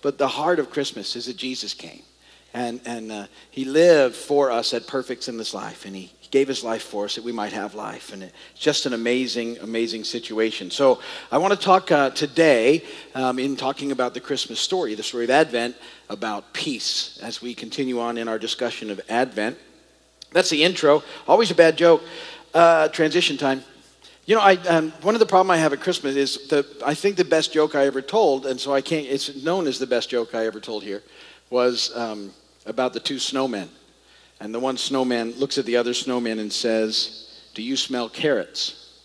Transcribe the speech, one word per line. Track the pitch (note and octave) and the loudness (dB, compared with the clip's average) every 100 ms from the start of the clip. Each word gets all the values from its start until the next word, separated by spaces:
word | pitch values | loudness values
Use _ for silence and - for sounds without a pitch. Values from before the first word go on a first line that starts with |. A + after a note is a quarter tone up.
but | C#3+ C3+ | -2 0
the | C#3 | -2
heart | C3+ D#3 F3 | 0 0 0
of | C3 | 0
Christmas | - C#3 A2+ G2 A#2+ | -4 -6 -6 -10 -8
is | B2 | -10
that | A2+ | -8
Jesus | B2+ B2+ G#2 | -8 -8 -10
came. | - - - - _ _ - _ | -12 -14 -20 -20 _ _ -20 _
And, | A#2+ A#2+ A#2+ B2 | -8 -6 -8 -10
and, | A#2 A2 | -10 -10
uh, | G#2+ G2+ - - | -12 -12 -18 -16
he | - | -8
lived | C3 D3 F3 D#3 C3 | 0 6 8 8 6
for | A2+ - C#3+ C3+ | 0 0 2 2
us | A#2 A2+ | 0 -2
at | A#2+ - | -4 -6
perfect | C3+ B2 A#2+ | -8 -6 -8
sinless | - A#2 A2 | -8 -8 -8
life, | G2 G#2+ - G2+ | -8 -12 -14 -14
and | F#2+ | -14
he | F#2 _ - | -16 _ -2
gave | C3+ C3+ | 2 2
his | C3 | -2
life | A#2 A2+ | -4 -6
for | - G#2 | -6 -6
us | G2+ - | -6 -6
that | |
we | A#2 | -6
might | A#2 G#2 | -6 -6
have | G#2 G2+ | -6 -8
life. | G#2 G#2 F2+ - | -8 -12 -12 -16
And | G2+ | -16
it's | F#2 - - | -16 -18 -20
just | - - D3 C#3 | -2 0 0 -2
an | |
amazing, | A#2 A#2 B2 B2+ A#2+ A#2 A#2 | -2 0 0 0 -4 -6 -8
amazing | G#2 A2+ A2+ A2 | -6 -4 -2 -4
situation. | G#2+ A#2+ - A2 A2+ G#2+ F#2 | -6 -8 -6 -2 0 -2 -8
So | - C3+ B2 - - - | 2 2 2 -2 -16 -2
I | C3 | 0
want | F#3 | 2
to | G3 | 0
talk, | - F#3+ F#3 | 4 4 6
uh, | D3+ C3+ | 2 2
today, | - D3 C3 D#3+ B2 A#2 E3 - - - C3 | 0 -4 4 4 6 4 2 0 -18 -14 -4
um, | B2+ B2+ | -2 -2
in | C3+ C3+ | -4 -4
talking | C3 C#3 C#3+ | -6 -6 -6
about | B2+ B2 | -2 -4
the | B2 | -4
Christmas | - C#3 - A2 | -6 -6 -6 -6
story, | - F#3 D3 | -4 -2 -2
the | G#2+ | -4
story | G#2+ B2 | -6 -4
of | A#2 | 2
Advent, | C#3 D#3 A#2+ A#2+ B2 - - _ | 4 4 0 -4 -8 -20 -20 _
about | G2+ A2 G#2 - | -8 -6 -6 -8
peace | - - A#2+ - - - - | -8 -6 -4 -4 -4 -6 -10
as | G#2 A2 | -12 -10
we | A#2+ | -10
continue | A2+ A#2 B2+ C3 A#2+ | -12 -12 -6 -4 -2
on | A#2 A#2 | -2 -4
in | A2+ | -4
our | A2 | -4
discussion | A2+ - A#2+ - A2 | -6 -4 -4 -6 -10
of | G2 - | -10 -4
Advent. | A2+ C3 G#2 G#2+ - - _ _ _ _ _ - | 0 0 -2 -4 -6 -18 _ _ _ _ _ -2
That's | E3+ F3+ | 0 2
the | D3+ | 2
intro. | E3 F3+ D3+ D3 - - - | 2 4 4 4 2 -16 4
Always | F3+ A3+ | 4 6
a | E3+ | 6
bad | E3 D#3+ | 6 8
joke. | E3+ D#3+ - - - - - | 6 6 4 -16 -16 -18 -2
Uh, | E3+ E3+ E3 D#3 | 6 8 8 4
transition | - D3+ E3 E3+ C#3 | 2 2 2 0 0
time. | C#3+ C3 - - - _ - - - | 0 -2 -6 -20 -20 _ -20 -20 0
You | A3 | 4
know, | |
I, | G3+ F#3 E3+ | 6 4 4
um, | E3 D#3+ - | 2 2 -2
one | E3 A3+ | 0 2
of | |
the | A3 | 6
problems | F#3+ F#3+ E3+ | 6 6 4
I | |
have | D#3 | 4
at | C#3 | 0
Christmas | - F3 C#3+ | -2 -2 0
is | C#3 C3+ - - | 0 0 -2 0
the, | D3 C#3 - B2 | 0 0 -4 -4
I | |
think | D3+ G3+ F#3+ | 0 -2 0
the | |
best | D#3+ D#3 D#3 | 2 2 2
joke | D#3 D3+ | 2 2
I | D3+ C#3 | 4 2
ever | C3+ | 2
told, | C3 G#3+ F#3+ C3+ C3+ | 0 4 4 2 -2
and | B2+ | -6
so | C3+ | 0
I | C#3 | -2
can't, | C3+ D#3+ C#3 | 0 -4 -2
it's | C3+ - C3+ | -4 -4 -6
known | C#3+ F#3 D#3 | -2 0 -2
as | B2 | -2
the | B2+ | 0
best | A#2+ - | 0 0
joke | B2 A2+ A#2 | -4 -4 -4
I | A2+ | -4
ever | G#2+ | -6
told | - A2 | -10 -10
here, | G2+ G2+ - - - - _ | -8 -12 -12 -20 -20 -20 _
was, | B2 B2 A#2 - A#2+ | 2 2 2 -4 -4
um, | A#2 G#2+ G2+ - _ _ - | -6 -6 -12 -18 _ _ -8
about | A2+ B2+ | -2 -2
the | A#2 | -2
two | - C3+ | -6 -4
snowmen. | - C3+ C3 G#2+ F2 - _ _ _ - _ _ | -4 -2 -2 -2 -8 -14 _ _ _ -20 _ _
And | G#2 | -10
the | A2+ | -4
one | C3 B2 | -4 -4
snowman | - C3+ B2+ A#2+ A2+ | -2 0 0 0 -2
looks | A#2 C3+ C#3 | -4 -4 -2
at | A#2+ | 0
the | A#2+ | 0
other | A#2+ | 2
snowman | B2 - B2 A#2 A2 | -2 -2 -2 -2 -4
and | G#2+ | -4
says, | - A#2+ A2+ A2 G#2+ - - - - - | -4 0 0 0 -2 -4 -8 -20 -20 -18
"Do | - | -10
you | A#2 C3+ | -6 -4
smell | - B2+ A2+ | -4 -4 -6
carrots?" | - D#3 A#2+ F2 - - - - _ | -2 0 0 -2 -6 -8 -8 -20 _